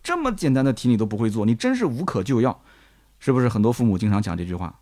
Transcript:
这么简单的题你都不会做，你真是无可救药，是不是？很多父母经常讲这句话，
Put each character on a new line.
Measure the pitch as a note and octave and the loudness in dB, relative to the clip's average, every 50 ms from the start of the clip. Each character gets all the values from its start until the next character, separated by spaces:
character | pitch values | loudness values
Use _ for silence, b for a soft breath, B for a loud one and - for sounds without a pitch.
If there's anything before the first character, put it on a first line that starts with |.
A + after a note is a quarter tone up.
这 | - - F4 | -6 -6 -4
么 | F4 D4+ B3+ G#3 | -2 -2 -4 -4
简 | - E3+ C#3+ C3 | -2 0 2 2
单 | C3+ C3+ | 2 2
的 | C3+ A#2+ | 0 0
题 | - - B2 | 0 2 2
你 | A#2+ | 2
都 | G#2 A2 | 2 0
不 | G#2 G#2+ | -2 -2
会 | G#2 A#2 A2 | -2 -2 -2
做， | G#2 A2 G2+ | 0 0 2
你 | A2 A#2 | 2 2
真 | A2+ - B3+ C4 | 2 0 -2 0
是 | B3 A#3 | 0 0
无 | D#3 A#2 B2 F#3 | -2 -2 -4 -6
可 | F3+ - G#2+ | -4 -4 -4
救 | F#2 G2 C3+ A2+ | -2 0 0 2
药， | A#2+ B2+ - b b b b b b b b b b b b b | 2 0 -2 b b b b b b b b b b b b b
是 | - - | -2 0
不 | B2+ B2+ | 2 2
是？ | B2 | 2
很 | A#2+ A2+ G#2+ | 2 2 2
多 | G#2 A#2 | 2 2
父 | A#2+ - B2 | 2 2 2
母 | A2+ F#2+ | 2 2
经 | F2+ G#2 G#2 | 2 2 0
常 | G2+ G2+ | 0 0
讲 | G2+ G2 E2+ | 0 -2 -4
这 | E2 F2 | -6 -6
句 | F2+ F2+ | -6 -6
话， | E2+ F2 E2 - _ | -8 -8 -10 -12 _